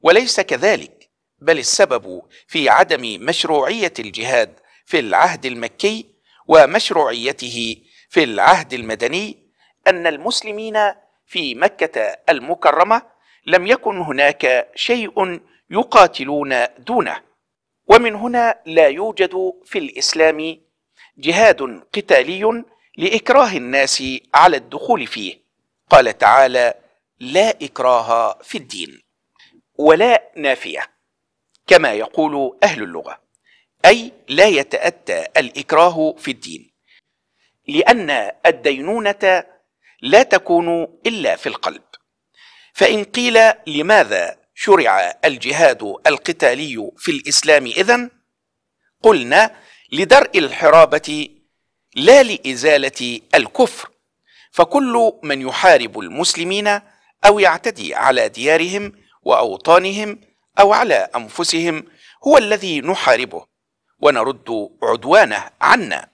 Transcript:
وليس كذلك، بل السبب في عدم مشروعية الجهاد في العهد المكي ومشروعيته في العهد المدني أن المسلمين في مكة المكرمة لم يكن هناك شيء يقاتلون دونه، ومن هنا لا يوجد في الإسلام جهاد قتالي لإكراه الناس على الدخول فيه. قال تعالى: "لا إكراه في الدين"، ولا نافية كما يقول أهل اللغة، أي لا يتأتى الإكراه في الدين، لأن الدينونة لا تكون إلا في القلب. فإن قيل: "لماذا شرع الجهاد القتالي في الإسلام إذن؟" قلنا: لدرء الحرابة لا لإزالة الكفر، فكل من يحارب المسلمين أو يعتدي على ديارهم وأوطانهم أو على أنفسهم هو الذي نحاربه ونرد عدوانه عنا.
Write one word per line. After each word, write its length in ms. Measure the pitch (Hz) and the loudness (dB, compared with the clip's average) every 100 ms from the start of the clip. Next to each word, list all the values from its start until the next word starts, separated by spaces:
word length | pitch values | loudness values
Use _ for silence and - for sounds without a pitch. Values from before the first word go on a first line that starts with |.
وليس 380 | 156 190 247 - | 4 2 2 -4
كذلك، 680 | 185 127 185 160 - _ _ _ _ _ | -4 -2 -2 -2 -6 _ _ _ _ _
بل 200 | 143 160 | -2 -2
السبب 640 | 120 - 190 123 98 90 _ _ _ | -2 0 0 -2 -8 -18 _ _ _
في 200 | 165 135 | -4 2
عدم 500 | 127 190 139 123 101 | 2 2 -2 -6 -10
مشروعية 720 | 123 170 165 151 131 226 185 - | -6 -4 -2 -2 -2 -4 -6 -8
الجهاد 640 | 107 101 117 131 107 _ _ _ _ | -14 -10 -4 -2 -2 _ _ _ _
في 120 | 165 | -4
العهد 480 | 113 90 175 165 131 | 0 2 2 0 -10
المكي 600 | 120 117 _ 202 220 - _ _ _ - | -10 -12 _ -4 -4 -14 _ _ _ 4
ومشروعيته 1300 | 160 147 196 - 165 139 120 123 139 123 117 113 113 _ _ _ | 6 6 2 -2 -2 -2 -4 -8 -8 -10 -8 -10 -10 _ _ _
في 140 | - | -2
العهد 480 | 143 101 110 185 147 | 0 2 4 2 0
المدني 800 | 131 110 110 117 165 208 - _ _ _ _ - | -12 -8 -6 -4 -6 -10 -14 _ _ _ _ -2
أن 200 | 180 170 | 0 -2
المسلمين 720 | 147 180 240 214 208 220 214 208 190 _ _ _ | -4 -6 -8 -8 -12 -6 -2 -2 -4 _ _ _
في 280 | 185 147 | -8 -8
مكة 460 | 120 185 - 160 - 104 - - | -2 -2 -2 -6 -4 -6 -4 -2
المكرمة 760 | 151 131 165 160 147 190 226 _ _ _ _ - | -2 -4 -2 0 2 2 0 _ _ _ _ -2
لم 200 | 180 185 | -2 0
يكن 320 | 247 - 202 | -2 -2 -8
هناك 720 | 156 135 143 147 131 127 - | -8 0 0 0 -2 -2 -2
شيء 680 | - - 240 - - 190 175 _ _ _ | -10 -4 -4 -4 -4 -6 -6 _ _ _
يقاتلون 960 | 180 254 220 180 - 135 147 143 131 120 _ | -6 2 4 4 2 -8 -6 -4 -4 -4 _
دونه، 440 | 123 247 131 76 _ _ _ _ _ _ _ | -6 -4 -4 -8 _ _ _ _ _ _ _
ومن 280 | 233 240 | 4 4
هنا 460 | 208 233 240 233 - 160 | -6 -6 -2 -2 -2 -2
لا 220 | 160 151 | 2 2
يوجد 640 | 147 214 202 185 185 185 - | 2 -8 -4 -4 -2 -8 -8
في 140 | _ 202 | _ -8
الإسلام 840 | 143 - 139 160 160 156 160 160 _ _ _ _ _ _ | -8 -6 -6 2 2 0 -8 -12 _ _ _ _ _ _
جهاد 640 | 151 175 220 170 135 101 _ | -4 2 4 2 -4 -12 _
قتالي 680 | 208 - 147 131 185 214 233 240 _ _ - | -10 2 2 2 -4 -4 -4 -12 _ _ -8
لإكراه 600 | 180 220 - 254 247 180 | -4 -4 0 2 2 -2
الناس 460 | 123 135 135 - 131 131 _ | -4 -2 -2 -4 -6 -10 _
على 220 | 139 175 143 | 4 4 2
الدخول 500 | 123 147 - 226 120 | -6 -14 -4 -4 -4
فيه. 340 | 117 98 - _ _ _ _ _ | -12 -14 -16 _ _ _ _ _
قال 280 | 147 123 104 | 4 4 2
تعالى: 560 | 107 123 131 123 120 - _ _ _ _ | 4 6 4 2 -2 -2 _ _ _ _
"لا 300 | 127 156 220 | -4 0 0
إكراه 880 | - 143 - 127 120 113 117 110 - | -2 -10 -4 0 0 0 -2 -2 -6
في 160 | - - | -12 -14
الدين"، 440 | 127 98 78 67 _ _ _ _ _ _ _ - | -14 -16 -16 -16 _ _ _ _ _ _ _ -2
ولا 520 | 151 160 233 240 - 165 | 2 4 4 2 -2 -8
نافية 580 | 143 127 - 71 - _ _ _ _ _ _ _ - | -4 -4 -6 -12 -14 _ _ _ _ _ _ _ 4
كما 260 | 180 151 | 4 4
يقول 680 | 107 110 - 156 143 135 - | -4 -6 -4 -4 -4 -6 -2
أهل 200 | 202 151 | -2 -2
اللغة، 380 | 98 82 - - _ _ _ _ _ _ 175 | -10 -12 -16 -20 _ _ _ _ _ _ 4
أي 260 | 233 226 _ _ | 4 -2 _ _
لا 180 | 139 208 | 2 2
يتأتى 800 | 160 139 - 165 - - 87 80 - | 2 -2 -4 -4 -6 -8 -6 -2 -4
الإكراه 800 | 127 139 139 156 175 170 311 - | -4 -10 -2 2 2 2 -4 -6
في 120 | - | -12
الدين، 440 | 123 - 82 _ _ _ _ _ _ _ _ _ _ - | -12 -14 -20 _ _ _ _ _ _ _ _ _ _ -6
لأن 640 | 143 - 240 165 135 101 - - | 0 2 2 0 -4 -4 0 0
الدينونة 960 | 165 156 135 156 226 208 202 196 185 - _ _ _ _ _ | 0 -4 -4 -6 -4 -4 -2 0 0 -2 _ _ _ _ _
لا 200 | 127 196 | 2 4
تكون 760 | 269 185 - 170 170 170 165 _ 226 | 4 0 2 -2 0 -4 -6 _ -8
إلا 300 | 226 131 85 | -4 -4 -4
في 120 | 139 | -6
القلب. 340 | 101 - 78 _ - _ _ _ _ _ _ _ | -8 -10 -10 _ -20 _ _ _ _ _ _ _
فإن 320 | - 196 214 | 0 0 0
قيل: 480 | 202 247 240 226 226 214 - | -4 -4 0 4 4 2 -6
"لماذا 720 | 147 160 214 117 98 85 - _ | -6 2 2 2 -2 -6 -10 _
شرع 600 | - - 180 120 95 90 - | -10 2 4 4 0 -2 -2
الجهاد 720 | 160 127 127 147 160 120 107 95 156 | -4 -4 -6 2 2 2 -8 -4 -2
القتالي 840 | 143 - 170 139 127 151 117 101 _ | -2 -6 -2 0 0 -8 -10 -12 _
في 140 | - | -8
الإسلام 560 | 147 147 147 151 147 131 | -6 -4 -4 2 2 2
إذن؟" 440 | 139 196 240 247 _ _ _ _ _ _ _ _ _ | -4 0 0 -2 _ _ _ _ _ _ _ _ _
قلنا: 540 | 220 190 120 160 220 - _ _ _ | 2 2 2 2 2 -2 _ _ _
لدرء 460 | 139 185 262 - 196 | -6 4 4 4 -2
الحرابة 880 | 139 - 165 156 156 156 - 151 147 _ _ _ _ _ _ | -2 0 4 6 6 2 -6 -10 -12 _ _ _ _ _ _
لا 280 | 123 156 277 | -2 6 6
لإزالة 960 | 247 196 135 127 143 147 135 - 123 120 _ | 6 -2 -8 -4 0 0 -2 -8 -10 -10 _
الكفر، 560 | 156 120 - 247 - - _ _ _ _ _ _ | -2 -2 -2 -2 -2 -20 _ _ _ _ _ _
فكل 600 | - 170 285 262 233 226 220 | -2 0 0 -2 0 -2 -2
من 200 | 151 139 | -8 -8
يحارب 560 | 131 - 185 151 113 101 | -6 0 4 4 2 -10
المسلمين 840 | 90 120 180 160 170 196 208 202 202 _ _ _ | -12 -6 -6 -6 -6 -4 -4 -4 _ _ _ _
أو 140 | 202 208 | 0 4
يعتدي 560 | 190 165 233 190 90 | 2 0 -6 -8 -10
على 340 | - 135 127 107 | -4 0 0 -2
ديارهم 640 | 113 131 160 175 196 202 _ _ _ | -4 0 0 0 -6 -10 _ _ _
وأوطانهم 960 | - 127 113 92 - 175 185 202 214 202 _ _ _ - | -2 0 0 -4 2 2 2 -8 -10 -12 _ _ _ 2
أو 120 | 202 | 2
على 360 | 208 233 127 92 127 | 4 2 0 -2 -8
أنفسهم 680 | 110 - 170 165 170 156 - _ _ _ 277 | -10 -8 -4 -4 -4 -6 -12 _ _ _ 4
هو 120 | 294 | 4
الذي 420 | 208 208 190 151 | 4 -4 -4 -6
نحاربه 680 | 143 190 - 117 123 87 _ _ _ _ _ _ | -6 -4 0 0 0 -12 _ _ _ _ _ _
ونرد 720 | 147 131 120 127 - 113 101 _ | 0 2 -4 -6 -10 -10 -10 _
عدوانه 680 | 113 113 123 190 180 104 - _ | -4 -4 2 4 4 -2 -10 _
عنا. 480 | 147 240 170 71 - | 0 0 0 -10 -12